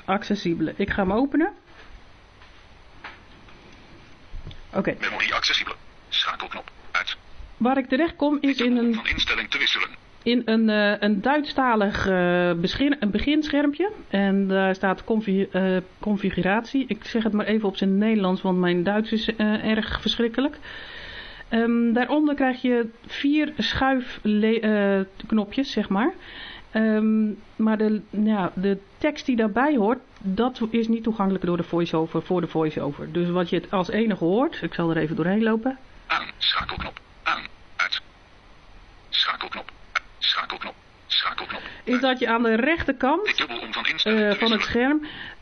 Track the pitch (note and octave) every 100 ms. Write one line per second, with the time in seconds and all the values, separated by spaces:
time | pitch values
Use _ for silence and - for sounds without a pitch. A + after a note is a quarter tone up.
0 | - G3+ - G#3 F3 E3 D#3+ - G3+ -
1 | F#3 G#3+ C#4 D4 F#4 G4+ - - - -
2 | - - - - - - - - - -
3 | - - - - - - - - - -
4 | - - - - - - - G3 F#3 -
5 | G2 - - - - - - - - -
6 | - - - - F#2 - - - - F2+
7 | - - - - - - B3 C4+ C4 C4
8 | E4 - C#4+ C#4+ C#4 C4+ A#3+ A#3+ A#3 A3
9 | - - - - G3+ - - - - -
10 | - - A#3 A#3+ A3+ A3 A3 G#3+ G#3 G#3
11 | G#3 G3+ B3+ D4 C#4+ - B3+ A3 G3 -
12 | G3 F#3 F3 F3+ F3 E3+ F3 - C#4+ C#4+
13 | G#3 G#3 C#4+ D#4 D4+ C#4+ D4 C#4+ G4 G#4+
14 | - G3 G3+ G3 G3 F#3+ F#3+ F#3+ G3 F#3
15 | - A3 G#3+ F#3+ F#3+ F#3 F#3+ F#3 F#3 -
16 | G#3 G3+ F#3+ F3 F3+ G#3+ A#3 C4+ B3+ -
17 | - A3+ A3 G#3 G#3 A3 G#3 F#3+ G3 G3
18 | A3 A3 F#3 F#3+ F#3+ F3+ F3 F3 F3+ G#3
19 | A3 A3 A3 A3 G#3+ G#3+ A3 A3 G#3+ -
20 | G#3+ - A#3 A#3 C#4+ - - - - -
21 | - - - - - A3+ A#3 A#3 A#3 A3
22 | B3 D4 D4+ C#4+ C4 B3+ B3+ A#3+ A3+ -
23 | - - C#4+ D4+ D4+ C4 A3 - C4+ C4
24 | B3+ - G#3+ G#3 A3 A3+ G#3+ G#3+ G3 G3
25 | F#3+ - - A3 G#3+ - C4+ A3 G#3 G3
26 | C4+ - - - - - - A3 A3 G#3+
27 | A3 G#3+ G#3+ G3 - - A3 G#3+ A3 G#3+
28 | - G3 G#3+ G#3 F3 F#3+ G3 G3 - -
29 | D4+ D4 - A3+ A3 A3 D4 C#4 G3+ B3+
30 | - - G3 F#3+ B3 - A3+ A#3 A3+ A3+
31 | A3+ G#3+ F#3+ F#3 F3 F3 E3+ E3+ E3+ D#3+
32 | D#3+ D#3+ - F3+ E3+ D#3+ D#3 D#3 C#3+ C#3+
33 | D3+ E3 F3 F3+ F3 F3 - G3 F3 G#3+
34 | A3+ F#3 E3 G#3 D4+ - E3 - E3 D#3+
35 | D#3 D#3+ E3+ G#3 A3 A3 B3+ C4 - -
36 | - - - - - - - - - -
37 | - - - - - - - - F2 -
38 | - - - - - - - - - -
39 | - - - - - - - - - -
40 | - - - B2+ - - - - - -
41 | - - - - - - - - - B3
42 | C4 B3+ A3 A#3 A3+ A3 C#4 E4 - C4+
43 | C4 E4+ G#4+ - D#4 F4 A3+ A#3 - -
44 | G#3+ A3 G#3 G#3 A3+ G#3+ - A#3 B3+ D4+
45 | D4+ - - -